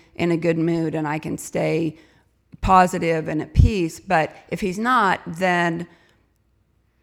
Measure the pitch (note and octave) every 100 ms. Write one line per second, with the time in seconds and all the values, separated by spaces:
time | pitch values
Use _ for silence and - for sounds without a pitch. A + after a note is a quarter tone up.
0 | _ - F3 E3 E3+ E3 E3 E3+ D#3+ D#3+
1 | D3+ D#3 E3 E3+ - F3 D#3 D#3 D#3+ -
2 | - _ _ _ _ - - F#3 F3+ F3
3 | E3 D#3+ D#3+ D#3 D3 - A#3 G#3 E3 -
4 | - E3+ D3+ - - F3 G3 F#3 A#3+ B3+
5 | G3 E3+ F3 E3 F#3 F3 E3+ E3 F3 -
6 | _ _ _ _ _ _ _ _ _ _